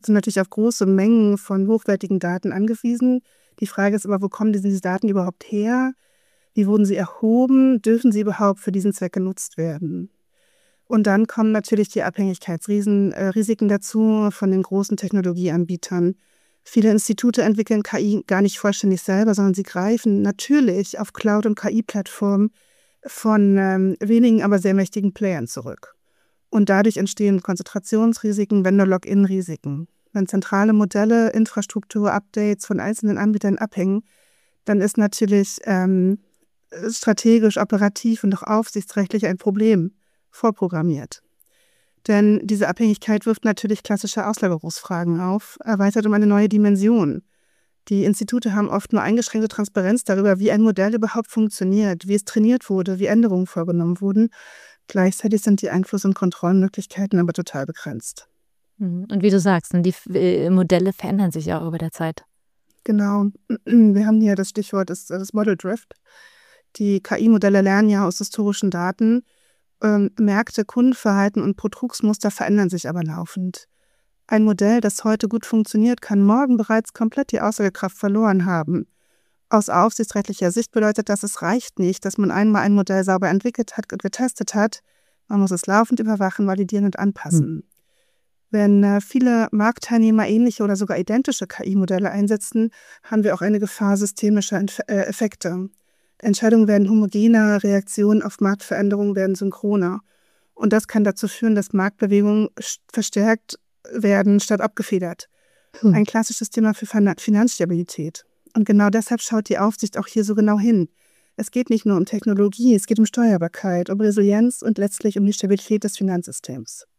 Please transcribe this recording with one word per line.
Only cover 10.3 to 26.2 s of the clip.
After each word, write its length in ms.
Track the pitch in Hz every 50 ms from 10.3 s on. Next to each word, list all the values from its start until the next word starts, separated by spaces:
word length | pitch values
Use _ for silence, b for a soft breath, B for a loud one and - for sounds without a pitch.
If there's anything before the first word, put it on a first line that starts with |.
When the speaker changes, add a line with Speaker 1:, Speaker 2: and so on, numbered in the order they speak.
| _ _ _ _ _ _ _ _ _ _ _
Speaker 1:
Und 200 | - 240 220 202
dann 220 | 208 190 208 220 -
kommen 240 | - 233 220 220 214
natürlich 360 | 214 - - 220 208 208 -
die 140 | - 214 -
Abhängigkeitsrisen-, 1080 | 185 - - 196 190 180 - - - 170 165 - 208 202 208 202 208 202 202 196 185 -
äh, 160 | - 190 190
Risiken 400 | 185 220 214 214 220 - 214 202
dazu 600 | 202 202 - - - 220 220 220 220 214 214 208 -
von 180 | - 208 190
den 120 | 190 190 185
großen 340 | - 190 196 196 - 208
Technologieanbietern. 1200 | - - 175 214 196 180 180 175 175 180 175 160 175 175 170 175 170 - - 185 175 175 180 190 - _ _ _ _ _ _ _ _ _
Viele 280 | - - 233 214 220 208
Institute 500 | 214 - - 214 - - 240 226 247 202
entwickeln 400 | 214 208 214 208 - 226 208 208
K 160 | - - -
I 240 | 196 208 208 196 -
gar 160 | - 190 185
nicht 200 | 202 196 - -
vollständig 420 | - 202 202 - - 196 190 175 -
selber, 320 | - 190 196 220 220 202
sondern 200 | 202 196 196 180
sie 100 | 196 190
greifen 580 | - - 180 185 208 233 226 - 226 202 202 202
natürlich 800 | 202 196 - - - 285 302 269 214 180 196 196 - - -
auf 120 | 208 - -
Cloud- 320 | - - 214 208 214 208
und 120 | 220 208
K-I-Plattformen 960 | - - 208 214 226 220 - - 208 190 - - - 208 202 202 196 208 220 - _ _ _ _ _ _ _ _ _ -
von, 520 | - - - - 220 214 208 202 202 196 196
ähm, 380 | 190 190 190 190 190 190 185 -
wenigen, 460 | 247 202 233 233 247 240 220 214 -
aber 160 | 202 208 190
sehr 140 | 175 196 196
mächtigen 380 | 196 196 - - 214 196 196 185
Playern 360 | - 208 190 175 147 120 120
zurück. 480 | - 135 120 123 90 - - - _ _ _ _ _ _